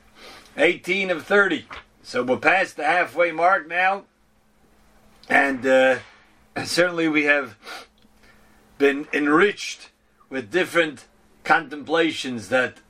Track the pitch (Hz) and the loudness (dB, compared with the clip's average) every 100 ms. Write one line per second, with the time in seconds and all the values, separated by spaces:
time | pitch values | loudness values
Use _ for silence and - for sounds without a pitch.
0 | _ - - - - - 151 160 175 196 | _ -20 -20 -20 -12 0 0 0 -4 -4
1 | 190 160 - 202 190 143 - - - _ | -4 -4 0 2 2 0 -8 -18 -20 _
2 | - 127 123 113 151 185 180 - 147 180 | -8 -4 -2 0 0 0 0 -4 -2 0
3 | 117 139 175 160 175 190 156 175 185 196 | -2 -2 -2 0 2 0 -2 -2 0 -2
4 | - _ _ _ _ _ _ _ _ _ | -8 _ _ _ _ _ _ _ _ _
5 | _ _ - - 277 262 262 262 - - | _ _ 0 2 2 0 2 4 4 2
6 | - - _ _ _ - - - 180 170 | -6 -20 _ _ _ -10 -4 0 0 0
7 | 165 151 147 147 123 107 - - - _ | 0 2 2 0 -2 -12 -18 -18 -20 _
8 | _ _ _ _ _ _ _ - 139 139 | _ _ _ _ _ _ _ 0 2 2
9 | 151 143 147 156 202 - - - - _ | -4 -2 2 4 2 0 -10 -12 -18 _
10 | _ _ - 131 107 175 165 165 160 127 | _ _ -14 -12 -4 -2 0 0 0 -4
11 | - _ _ _ - 160 139 147 131 160 | -20 _ _ _ 0 0 0 -12 -4 0
12 | 165 - 131 120 95 127 120 - _ | 0 -4 -8 -10 -2 0 -2 -6 _